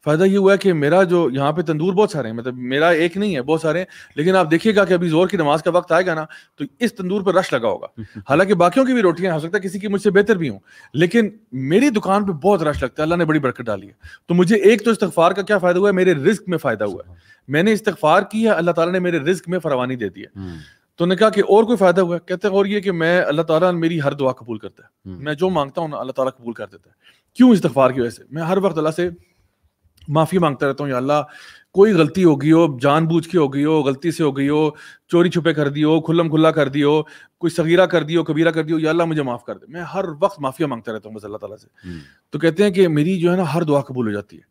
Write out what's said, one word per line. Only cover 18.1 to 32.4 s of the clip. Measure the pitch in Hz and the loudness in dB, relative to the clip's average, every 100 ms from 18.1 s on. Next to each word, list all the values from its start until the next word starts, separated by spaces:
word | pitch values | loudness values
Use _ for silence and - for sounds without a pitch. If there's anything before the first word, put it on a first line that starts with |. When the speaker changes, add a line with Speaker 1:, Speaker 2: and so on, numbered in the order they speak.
| 175 | 2
Speaker 1:
की | 202 220 | 2 -2
है, | 226 | 0
अल्लाह | 170 170 | 2 0
ताला | 165 170 | 0 0
ने | 185 | 0
मेरे | 180 170 | -2 -2
रिस्क | 139 185 - | -2 -4 -4
में | 180 | -6
फरावानी | 156 131 127 127 | -4 -4 -4 -4
दे | 104 | -8
दी | 90 | -10
है। | - 98 | -18 -14
Speaker 2:
हम्म। | 92 82 76 _ _ _ | -14 -14 -18 _ _ _
Speaker 1:
तो | 170 | -2
उन्होंने | 185 | 2
कहा | 220 | 2
कि | 202 | 2
"और | - 202 220 | 4 4 4
कोई | 240 | 2
फ़ायदा | 185 175 | 2 2
हुआ | 180 170 | 0 -2
है?" | - | -6
कहते | 180 208 | -4 -2
हैं, | 190 | 0
"और | 196 | 0
ये | 208 | -2
कि | 196 | -4
मैं, | 170 160 180 | -2 0 0
अल्लाह | 131 147 | 0 -2
ताला | 165 160 185 | 0 0 2
मेरी | 175 165 170 | 0 -2 -2
हर | 139 | -2
दुआ | 139 131 | -2 -4
कबूल | 123 117 110 | -4 -10 -12
करता | 101 _ | -12 _
है। | _ _ 95 | _ _ -18
Speaker 2:
हम्म। | 90 143 | -12 -10
Speaker 1:
मैं | |
जो | 147 185 | -4 -2
मांगता | 175 139 151 | -2 -4 -6
हूँ | 160 | -8
ना, | 139 | -8
अल्लाह | 127 | -8
ताला | 135 131 | -4 -4
कबूल | - 117 | -6 -14
कर | 117 | -12
देता | 107 - _ | -14 -18 _
है।" | _ _ _ _ - | _ _ _ _ 4
क्यों | 254 | 6
इस्तिग़फ़ार | 202 156 127 127 | 6 2 2 2
की | 127 | 2
वजह | 120 | -4
से? | 107 - | -6 -16
मैं | 147 | -10
हर | 160 190 | -4 0
वक्त | 190 160 | 0 0
अल्लाह | 156 | -4
से | 160 175 170 _ _ _ _ _ _ _ _ - | -2 -6 -6 _ _ _ _ _ _ _ _ -4
माफ़ी | 147 160 185 | 0 0 0
मांगता | 165 127 143 | 0 0 -4
रहता | 135 | -4
हूँ, | 143 | -4
"या | 123 | -4
अल्लाह, | 135 147 143 - - - _ | 0 -2 -2 -14 -20 -20 _
कोई | 180 208 | 4 4
गलती | 185 151 190 | 6 2 4
होगी | 175 139 | 4 4